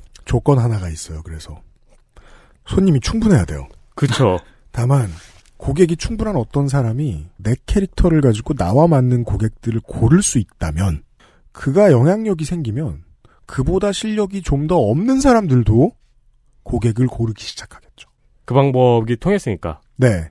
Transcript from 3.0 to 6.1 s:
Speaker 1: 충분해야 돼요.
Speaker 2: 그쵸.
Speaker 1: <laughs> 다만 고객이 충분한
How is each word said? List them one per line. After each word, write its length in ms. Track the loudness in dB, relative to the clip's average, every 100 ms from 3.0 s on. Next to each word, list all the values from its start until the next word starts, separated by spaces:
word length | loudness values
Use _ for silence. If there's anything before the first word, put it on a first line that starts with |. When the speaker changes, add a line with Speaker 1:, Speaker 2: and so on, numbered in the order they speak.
Speaker 1:
충분해야 440 | 0 -2 4 4
돼요. 220 | 2 -6 -14 -20 _
Speaker 2:
그쵸. 440 | -4 -2 2 0 0 -6
Speaker 1:
<laughs> 160 | _ _
다만 380 | -4 0 0 0 -8 -20 -20 _ _
고객이 400 | -6 0 0 0
충분한 400 | -6